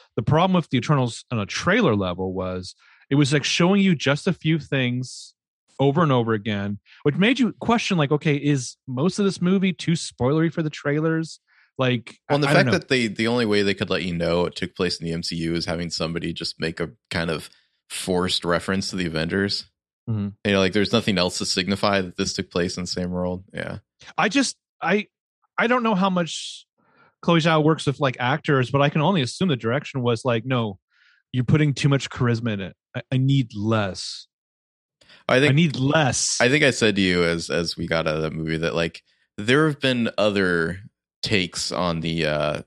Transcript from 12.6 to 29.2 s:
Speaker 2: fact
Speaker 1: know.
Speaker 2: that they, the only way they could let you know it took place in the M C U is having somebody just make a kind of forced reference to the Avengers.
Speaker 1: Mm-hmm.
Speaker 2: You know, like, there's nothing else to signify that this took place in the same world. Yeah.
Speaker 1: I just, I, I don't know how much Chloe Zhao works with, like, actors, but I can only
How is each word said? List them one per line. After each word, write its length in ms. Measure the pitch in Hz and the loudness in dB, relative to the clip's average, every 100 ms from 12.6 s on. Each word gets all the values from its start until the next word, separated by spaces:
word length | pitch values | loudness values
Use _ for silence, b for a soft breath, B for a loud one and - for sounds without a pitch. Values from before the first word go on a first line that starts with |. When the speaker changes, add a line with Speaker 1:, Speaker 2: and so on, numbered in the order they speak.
Speaker 2:
fact 60 | 127 | 4
Speaker 1:
know. 120 | 95 | 2
Speaker 2:
that 100 | - | 2
they, 180 | 127 113 | 2 2
the 180 | 98 113 | 0 0
only 200 | 123 110 | 2 2
way 160 | 104 | 2
they 120 | 101 | 2
could 160 | 95 90 | 0 -2
let 140 | 92 | -2
you 100 | 90 | -2
know 300 | 85 85 85 | -2 0 0
it 100 | 85 | 0
took 220 | - 90 - | -4 -8 -2
place 240 | 87 - | -4 -2
in 60 | 82 | -6
the 60 | |
M 120 | 85 | -6
C 100 | - 82 | -6 -4
U 180 | 82 | -2
is 100 | 85 | -2
having 260 | 82 85 85 | -2 -4 -6
somebody 420 | - 82 85 87 | -6 -4 -4 -6
just 280 | 82 85 - | -6 -8 -6
make 180 | 80 - | -6 -6
a 120 | 78 - - | -8 -10 -8
kind 180 | 92 85 | -4 -2
of 200 | 78 - b b b b | -4 -6 b b b b
forced 540 | - - 90 90 - | -10 -2 -2 0 -2
reference 460 | 85 85 - 95 - | -2 -2 -2 -4 -4
to 60 | 95 | -4
the 100 | 87 | -4
Avengers. 580 | 78 85 98 101 - - _ _ _ - | -4 -2 0 -2 -4 -10 _ _ _ -6
Speaker 1:
Mm-hmm. 200 | 107 101 104 | -4 -4 -4
Speaker 2:
You 80 | 107 | 0
know, 80 | 98 | 2
like, 140 | 95 | 4
there's 180 | 104 92 | 2 2
nothing 260 | 113 107 90 | 0 2 0
else 200 | 107 - | 0 -2
to 80 | 104 | -4
signify 560 | 95 92 98 107 98 | -2 -2 0 2 2
that 140 | 90 - | 0 -4
this 180 | 95 | -6
took 160 | - 92 | -4 -4
place 260 | 90 87 - | -2 -2 -4
in 60 | |
the 40 | 87 | -8
same 220 | - 90 | -6 -4
world. 340 | 90 90 90 95 | -4 -4 -6 -10
Yeah. 240 | 85 - 95 _ _ B B | -10 -10 -10 _ _ B B
Speaker 1:
I 100 | 196 | 0
just, 280 | 269 254 - _ - | 0 -2 -4 _ -8
I, 240 | 165 208 196 _ _ _ _ - | -2 -2 -2 _ _ _ _ -2
I 100 | 233 | 0
don't 160 | 247 | 2
know 120 | 226 | 2
how 160 | 190 196 | 2 2
much 560 | 180 170 - - - - _ b b b b | 0 -2 -6 -12 -16 -20 _ b b b b
Chloe 180 | - 170 | 2 4
Zhao 220 | 160 160 | 4 4
works 220 | 156 156 - | 2 0 -2
with, 140 | 135 | -2
like, 160 | 139 120 | -2 0
actors, 500 | 123 147 - 135 123 | 0 -2 0 0 2
but 120 | 139 | 2
I 60 | 143 | 2
can 120 | 165 | 2
only 220 | 151 196 | 2 0